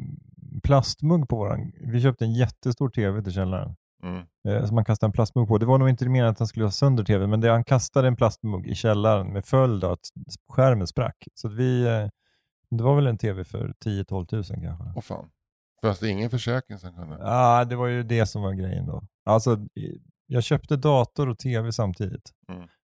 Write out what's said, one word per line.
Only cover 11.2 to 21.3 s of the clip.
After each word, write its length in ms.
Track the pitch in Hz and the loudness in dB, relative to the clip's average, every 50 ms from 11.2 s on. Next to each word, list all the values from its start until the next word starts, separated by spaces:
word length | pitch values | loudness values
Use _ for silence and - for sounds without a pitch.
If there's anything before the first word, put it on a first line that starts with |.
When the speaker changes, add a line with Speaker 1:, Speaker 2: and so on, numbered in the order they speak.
| - - - | -18 -20 -14
Speaker 1:
Så 140 | - - 110 | -10 -10 -8
att 60 | 104 | -4
vi, 320 | 117 127 127 127 123 123 | 0 0 2 2 2 2
eh, 220 | 123 117 110 104 101 - _ _ _ _ _ _ _ _ _ _ _ | 2 0 0 -2 -4 -8 _ _ _ _ _ _ _ _ _ _ _
det 140 | 120 113 117 | -4 0 2
var 120 | 135 143 | 4 4
väl 100 | 147 143 | 4 4
en 120 | 127 113 - | 2 0 0
T 140 | - 107 | -2 -4
V 120 | 92 95 90 | -4 -4 -8
för 300 | - - 101 - - - - - | -8 -8 -8 -6 -8 -8 -6 -6
tio, 200 | 110 101 98 95 | -4 -4 -4 -4
tolvtusen 580 | - 95 95 87 - 113 110 92 - 90 85 | -4 -6 -6 -6 -4 -6 -6 -6 -6 -8 -8
kanske. 220 | 82 85 82 85 85 85 90 | -8 -10 -10 -10 -12 -12 -12
Speaker 2:
Åh 60 | 127 | -12
fan. 260 | - - 98 - - - _ _ _ _ _ _ _ _ _ _ | -10 -10 -12 -12 -12 -18 _ _ _ _ _ _ _ _ _ _
Fanns 160 | - 110 98 - | -2 -2 -2 -2
det 100 | 110 110 | -2 -4
ingen 220 | 95 98 113 117 | -2 -2 -4 -4
försäkring 480 | - - - 120 120 127 - _ 104 95 | -4 -4 -2 -2 -4 -4 -4 _ -14 -16
som 160 | 87 90 85 | -16 -16 -16
kunde? 220 | 87 87 76 76 - | -14 -14 -14 -14 -10
Speaker 1:
Ja, 440 | - 104 117 127 127 120 120 123 123 | -4 -2 2 4 6 6 6 4 4
det 120 | 120 123 | 0 -2
var 100 | 123 123 | -4 -2
ju 160 | 120 120 123 | -2 -2 -4
det 240 | 117 110 117 113 107 | -2 0 0 0 0
som 160 | 104 - 107 | 0 -2 -4
var 100 | 101 95 | -4 -4
grejen 340 | 95 95 92 92 90 90 90 | -4 -4 -4 -4 -4 -4 -6
då. 160 | - - - 101 - _ _ _ | -6 -8 -10 -12 -16 _ _ _
Alltså, 260 | 104 107 113 110 127 113 104 104 - - | 2 2 4 4 2 0 0 -2 -10 -12
i-, 240 | 104 104 - - - - _ _ _ _ | -12 -12 -12 -14 -16 -20 _ _ _ _
jag 160 | - 127 123 113 | -2 -2 -2 0
köpte 320 | - 151 - - - 151 | 0 -2 -2 0 -2 -2
dator 520 | 135 123 151 143 131 - - _ - 143 | 2 4 4 4 4 2 0 _ -2 -2
och 100 | 127 | -2